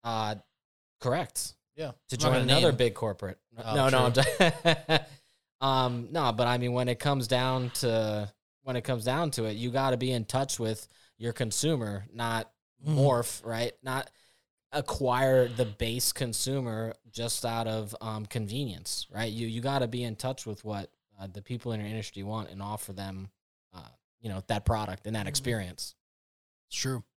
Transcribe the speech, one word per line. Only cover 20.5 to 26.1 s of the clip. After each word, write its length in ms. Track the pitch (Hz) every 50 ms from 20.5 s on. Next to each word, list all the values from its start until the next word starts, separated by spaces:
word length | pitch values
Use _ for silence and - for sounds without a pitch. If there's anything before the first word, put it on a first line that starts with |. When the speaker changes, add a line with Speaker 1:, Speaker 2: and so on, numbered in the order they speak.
| 107 98 -
Speaker 1:
what, 240 | 107 104 101 98 - _ _ _ _ _ 98
uh, 80 | 98
the 160 | 98 90 101 98
people 300 | - 123 120 - 120 113
in 80 | 107
your 80 | 104 104
industry 340 | 107 110 104 - - 98 98
want 280 | 101 107 110 107 -
and 120 | - 98 98
offer 300 | 101 104 101 - - 98
them, 380 | 95 98 95 95 95 95 95 _ _ _ _ _ _ _ _ _
uh, 60 | 92 78 - - _ _ _ _ _
you 80 | 117 113
know, 160 | 98 95 98
that 180 | _ 113 107 -
product 440 | - 117 110 107 104 - 107 _ 107
and 80 | 110
that 100 | 110 101
Speaker 2:
Mm. 40 | 95
Speaker 1:
experience. 680 | 143 - - 127 120 110 98 87 87 - - - - _ _ _